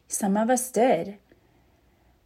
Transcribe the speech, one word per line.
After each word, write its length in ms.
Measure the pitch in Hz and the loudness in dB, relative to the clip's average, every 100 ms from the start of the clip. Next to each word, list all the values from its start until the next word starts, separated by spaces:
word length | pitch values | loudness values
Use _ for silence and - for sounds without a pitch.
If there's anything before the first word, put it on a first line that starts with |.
| - | -12
some 300 | - 202 208 | -6 -2 0
of 120 | 226 | 0
us 220 | 254 - | 0 0
did, 460 | 202 254 165 185 208 _ _ _ _ _ _ _ _ _ _ | 0 2 2 -2 -14 _ _ _ _ _ _ _ _ _ _